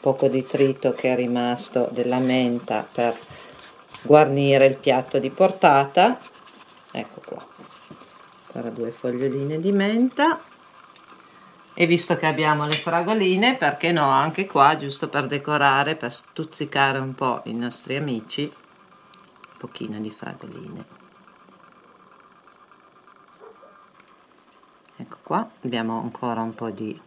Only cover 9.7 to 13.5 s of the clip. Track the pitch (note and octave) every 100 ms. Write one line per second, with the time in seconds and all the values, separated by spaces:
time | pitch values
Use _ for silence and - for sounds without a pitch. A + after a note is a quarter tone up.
9.7 | G3+ G3 A3 B3+ - D4+ D#4+ - - -
10.7 | - - - - - - - - - -
11.7 | - E3+ E3+ - E3 D#3+ D3+ D#3 D3+ D3
12.7 | D3+ - E3+ G3 A3 F#3 F#3 A#3